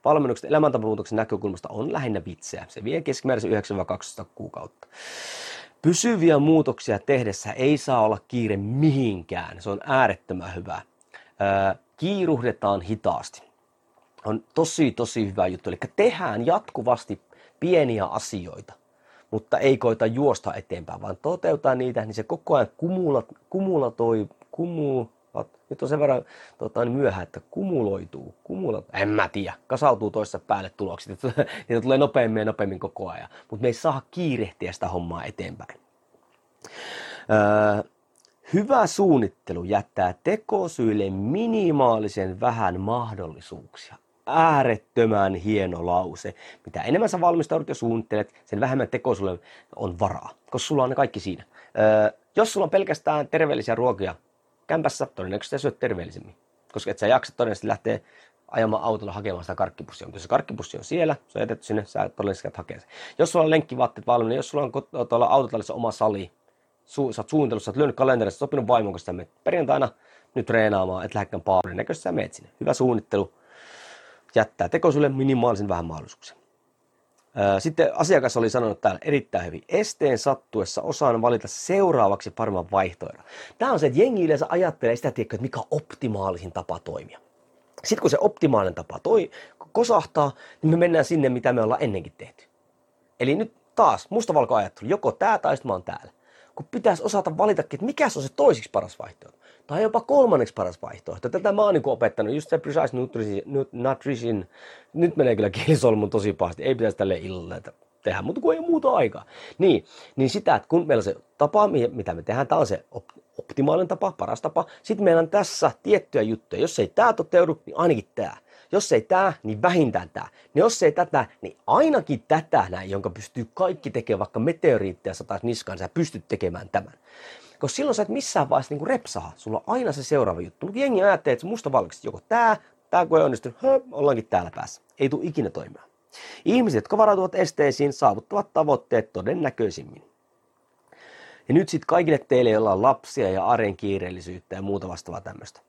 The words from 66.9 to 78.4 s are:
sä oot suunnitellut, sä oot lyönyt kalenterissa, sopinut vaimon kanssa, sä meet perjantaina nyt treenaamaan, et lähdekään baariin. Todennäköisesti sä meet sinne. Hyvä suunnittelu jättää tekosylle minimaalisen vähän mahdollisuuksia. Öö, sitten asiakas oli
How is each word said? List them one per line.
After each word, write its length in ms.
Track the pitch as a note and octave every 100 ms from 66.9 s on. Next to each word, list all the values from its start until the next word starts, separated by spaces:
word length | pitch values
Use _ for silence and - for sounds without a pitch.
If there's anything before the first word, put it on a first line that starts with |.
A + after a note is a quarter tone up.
| - C3+
sä 100 | A2
oot 60 | G#2+
suunnitellut, 340 | D#3 C3+ A2
sä 80 | G#2+
oot 60 | G#2+
lyönyt 200 | C#3+ B2+
kalenterissa, 420 | C3+ B2 G2+ -
sopinut 280 | C#3 C#3+ A2
vaimon 260 | A#2+ G#2
kanssa, 140 | F2 -
sä 60 |
meet 320 | F2+ E2+ _
perjantaina 440 | - F3 C#3 C#3 B2+ _ _ _ _
nyt 120 | C3 A2
treenaamaan, 580 | A2+ G#2+ G2+ F#2 F#2
et 100 | F#2
lähdekään 280 | G#2+ G2 F#2
baariin. 200 | F#2 F#2
Todennäköisesti 400 | F2+ F2 - D#3+
sä 100 | F#2
meet 220 | - G2+
sinne. 160 | - - _
Hyvä 140 | B2
suunnittelu 580 | C3+ C3 A2+ - G2+ F#2+ _ _ - - - - - - _ _
jättää 340 | A2+ G#2+ - -
tekosylle 400 | - E3+ C#3+ D3
minimaalisen 600 | C3+ C3+ B2+ B2 G2+ G#2
vähän 160 | F2
mahdollisuuksia. 520 | E2 D#2 - - - _ _ _ _ _ _ _ _ _ _ -
Öö, 220 | G2+ G2
sitten 380 | D#3+ D#3 D#3 -
asiakas 380 | D#3+ E3 B2
oli 140 | A#2+